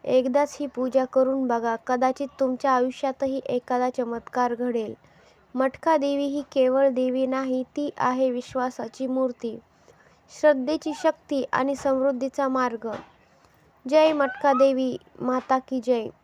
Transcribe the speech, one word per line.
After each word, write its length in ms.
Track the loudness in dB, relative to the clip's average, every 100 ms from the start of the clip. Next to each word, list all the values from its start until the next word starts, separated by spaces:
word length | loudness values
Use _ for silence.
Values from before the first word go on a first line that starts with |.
एकदाच 540 | 2 2 2 0 0 -4
ही 80 | -8
पूजा 380 | -4 0 0 2
करून 420 | 2 2 0 0
बघा. 280 | 0 -2 -4
कदाचित 520 | -2 0 0 0 -8 -2
तुमच्या 320 | -2 0 2
आयुष्यातही 720 | 2 2 -2 -4 -2 -4 -4 -4
एखादा 440 | -6 -2 -2 0
चमत्कार 680 | -2 -6 -6 -6 -2 -2 -2
घडेल. 380 | -2 -4 -6 -12 _ _ _ _ _ -2
मटका 420 | -2 0 0 2
देवी 280 | 2 0 -2
ही 180 | -4 -2
केवळ 380 | 2 4 4 2
देवी 360 | 2 0 0 0
नाही, 380 | -2 -2 -4
ती 260 | -4 -6 -6 -2
आहे 320 | -2 2 0
विश्वासाची 760 | -2 -6 -4 -4 -6 -12 -8 -4
मूर्ती, 520 | -2 -2 -4 -10 -10 _ _ _ _ _ _ _ 2
श्रद्धेची 520 | 2 4 0 -4 -4 -2
शक्ती 480 | -2 -2 -4 -4 -2
आणि 240 | -2 0 -2
समृद्धीचा 720 | 0 2 0 0 -4 -2 -2
मार्ग. 420 | 0 -2 -4 -10 -10 -14 _ _ _ _ _ _ _ 2
जय 240 | 4 4
मटका 400 | 4 -2 2 2
देवी 440 | 4 4 4 -2 -4 _ -6
माता 400 | -2 -2 0 -2
की 220 | 0 -6
जय. 240 | 0 -2 -2 _